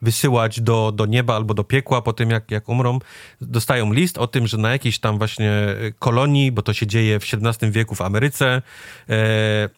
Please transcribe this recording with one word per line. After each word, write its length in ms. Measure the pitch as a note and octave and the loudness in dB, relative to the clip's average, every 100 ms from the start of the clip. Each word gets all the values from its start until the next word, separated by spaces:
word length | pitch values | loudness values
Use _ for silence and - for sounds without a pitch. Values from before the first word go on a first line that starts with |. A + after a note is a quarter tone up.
wysyłać 600 | A2+ A2 C#3+ A#2+ A2 A#2 | -2 2 2 2 0 0
do, 300 | A2+ A2+ A2 G#2+ | 0 2 2 0
do 100 | G#2+ | 0
nieba 300 | A#2+ A#2+ A2 | 2 2 0
albo 180 | A2 | 0
do 100 | G#2 | -2
piekła 380 | G2+ C3+ - B2+ | 0 -2 0 0
po 120 | A2+ | 0
tym, 160 | G#2+ A2+ | -2 0
jak, 220 | A2+ - | -2 -2
jak 180 | G#2+ - | -6 -2
umrą. 300 | A#2+ B2 B2+ - - - - | -2 0 -2 -6 -16 -20 -16
Dostają 520 | A#2+ A#2+ - B2+ G#2+ | -4 -2 0 0 2
list 240 | A#2 F3 - | 2 0 0
o 100 | B2 | -2
tym, 200 | C3 A2 | 0 0
że 100 | A2 | 0
na 140 | A2 | 0
jakiejś 280 | C3+ A#2+ - | 0 0 -2
tam 180 | A2 G#2 | -2 -2
właśnie, 340 | G#2+ - G#2+ G#2 G#2 G2+ | -2 -2 0 0 0 -4
y, 100 | A2+ - | -8 -4
kolonii, 520 | B2 A#2 D3 C#3+ C3+ | 0 2 4 4 2
bo 100 | A2 | 0
to 120 | G#2+ | -2
się 140 | G2+ G#2 | -2 0
dzieje 320 | A2+ A2 G#2 | 2 2 0
w 60 | - | -2
siedemnastym 460 | G#2+ A#2 A2 G#2+ | -2 -2 0 0
wieku 240 | A2 A2 G#2+ | 0 -2 -4
w 60 | |
Ameryce, 600 | F#2 G#2 C#3+ - C3+ B2+ - - - - - | -2 0 0 0 0 0 -4 -14 -20 -18 -4
e, 600 | A2 A2 A2 G#2+ G#2+ G#2+ | 0 2 2 0 0 -2